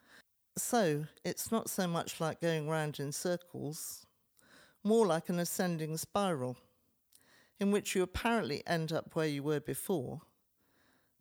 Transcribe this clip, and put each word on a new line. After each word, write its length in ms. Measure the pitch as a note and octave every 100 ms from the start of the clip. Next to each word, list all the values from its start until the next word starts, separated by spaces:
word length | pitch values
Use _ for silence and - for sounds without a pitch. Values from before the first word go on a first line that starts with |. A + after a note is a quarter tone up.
| _ - - _ _ -
So, 500 | - A#3+ F#3 D3 D3+ - F3+
it's 260 | - -
not 180 | A3+ -
so 180 | - F3+
much 340 | E3 - -
like 180 | D#3+ -
going 300 | E3+ D#3+ D3+
round 320 | D#3+ D3+ C#3+
in 100 | C#3
circles, 920 | D3 F3+ F3 - C3 C3+ D#3 - - - _ _ _ - - - _
more 240 | G3+ A3+ G#3+
like 220 | D#3+ -
an 120 | F3
ascending 580 | F3 - F#3 E3 D#3 D#3+
spiral, 580 | - G3+ G3+ D#3 B2+ B2+ _ _ _ _ _ - _ - _ -
in 100 | G3+
which 260 | G3+ - G3
you 60 |
apparently 640 | F3+ - A#3 A#3 E3+ D3 -
end 280 | E3+ D#3+
up 200 | D#3+ -
where 140 | - D#3
you 160 | C#3+
were 160 | C#3 D3
before, 600 | C#3 C3+ - F3+ C3+ D3 - _ _ _ _ _ _ _ _ _